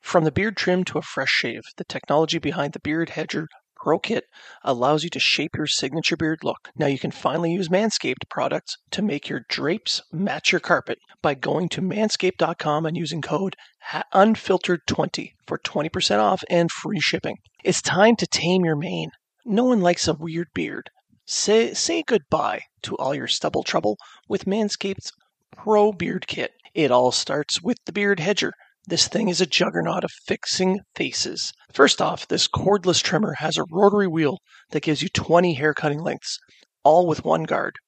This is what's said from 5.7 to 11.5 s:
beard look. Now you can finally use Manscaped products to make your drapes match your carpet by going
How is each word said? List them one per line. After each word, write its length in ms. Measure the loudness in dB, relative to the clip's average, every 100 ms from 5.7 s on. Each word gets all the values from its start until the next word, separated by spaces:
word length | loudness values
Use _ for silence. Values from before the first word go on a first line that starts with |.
| -2 -2 -2 -2 0
beard 220 | 0 -2
look. 280 | -4 -6 -10
Now 120 | -2 0
you 120 | 0
can 120 | -4
finally 420 | -2 -2 0 0
use 160 | -2 2
Manscaped 580 | 2 2 0 -4 -6 -6
products 480 | -4 -2 -2 -6 -16 _
to 100 | -4
make 260 | -2 -2 -6
your 140 | -10 -6
drapes 500 | -4 -2 -2 -4 -6 -6
match 420 | -4 -4 -2 0
your 80 | 0
carpet 380 | 2 0 0 -10 _ -4
by 140 | -2
going 340 | -2 -2